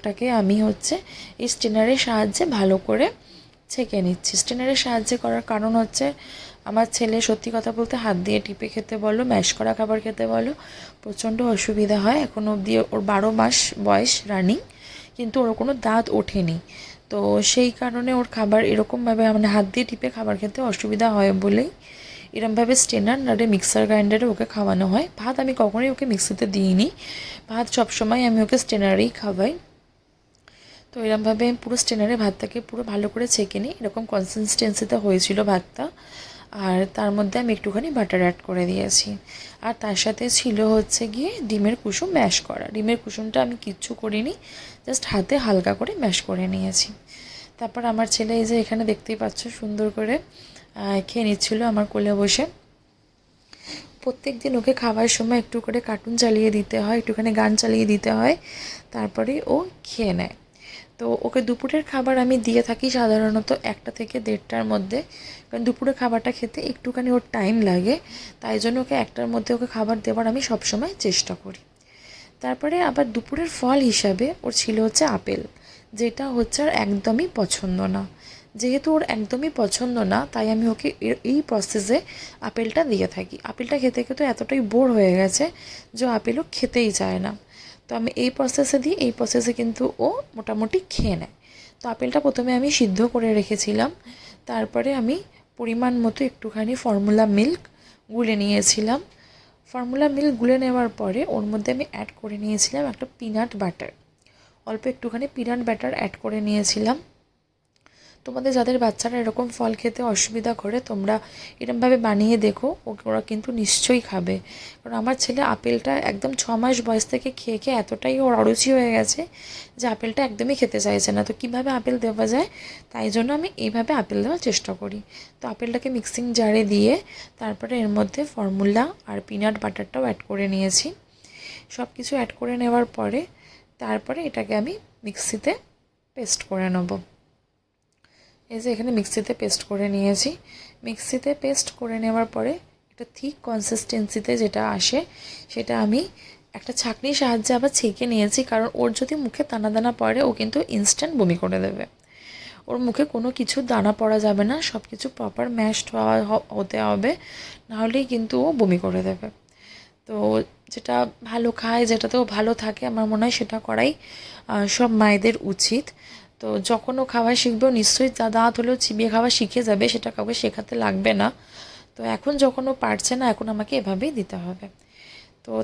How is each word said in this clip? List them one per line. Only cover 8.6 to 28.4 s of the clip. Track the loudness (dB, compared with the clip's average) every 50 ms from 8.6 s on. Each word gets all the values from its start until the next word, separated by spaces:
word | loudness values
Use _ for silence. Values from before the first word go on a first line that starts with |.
| -8 -8
খেতে | -6 -6 -6 -6 -6
বলো, | -2 0 0 2 2 2
ম্যাশ | 2 2 2 2 0
করা | 0 0 0 0 0
খাবার | 0 0 0 0 -2
খেতে | -2 -4 -4 -2 -2
বলো, | 0 0 0 0 0 -4 -6 -10 -18 -18 -18 -18 -20 -20 -16
প্রচণ্ড | -12 -12 -10 -6 -4 -4 -2 0
অসুবিধা | 2 2 2 2 0 0 2 2 2 4 4 4
হয়। | 4 4 4 2
এখনও | 2 -2 -4 -2 -2 0
অবধি | 0 -2 0 2 2 2
ওর | 2 2 0 -2
বারো | 0 2 2 4 4 2
মাস | 4 4 4 4 4 2 0 0 -2 -2 2
বয়স | 4 4 4 4 2 0 -2 -2
রানিং, | -2 0 2 4 4 2 2 -2 -10 -20 -20 -20 -20 -20 -20 -20 -18 -10
কিন্তু | -8 -6 -2 0 2
ওর | 2 2 0
কোনো | 0 0 -2 -2
দাঁত | 0 0 2 2 2 2 2
ওঠেনি। | 0 0 0 0 0 0 0 0 0 -4 -6 -12 -20 -20 -18 -20 -20 -20 _ -6
তো | -4 0 2 2 2 4
সেই | 4 4 4 4 4 2
কারণে | 2 -2 -4 -4 -2 -2 0 0 0
ওর | 0 0 -2
খাবার | -2 -2 2 4 4 4 4
এরকমভাবে, | 4 4 2 2 0 0 -2 0 0 2 4 4 4
মানে, | 4 4 4
হাত | 4 4 4 2 2
দিয়ে | 0 -2 -2
টিপে | -2 -4 -4 -4 -4
খাবার | -4 -4 -2 -2 -2
খেতে | -2 -2 -6 -4 -2
অসুবিধা | -2 -2 -2 -2 -2 -2 0 2 2 4
হয় | 4 4 4 4
বলেই | 4 4 4 4 4 4 2 0 -4 -12 -20 -20 -20 -20 -20 -18 -18 -18 -16 -10
এরমভাবে | -6 -4 -2 0 2 2 4 4 4
স্ট্রেনার | 4 4 2 2 2 2 2 2 2
নাহলে | 2 2 2 2 4
মিক্সার | 4 4 2 2 2 2 2 4
গ্রাইন্ডারে | 4 4 4 4 4 4 4 2
ওকে | 2 0 0 -4
খাওয়ানো | -4 -2 -2 0 2 2 2 4
হয়। | 4 4 2 2 -2 -6
ভাত | -8 -6 -4 -2 0
আমি | 0 0 2 2
কখনোই | 2 2 2 2 0 0
ওকে | 0 0 0
মিক্সিতে | 0 0 0 0 -2 -2 -2 -2
দিইনি, | 0 2 2 4 4 6 4 4 2 0 -8 -16 -14 -14 -12 -12 -14 -16 -16 -14 -8
ভাত | -4 -4 -4 -2
সবসময় | 0 0 0 0 0 -2 0 2 2 2 4
আমি | 4 4 4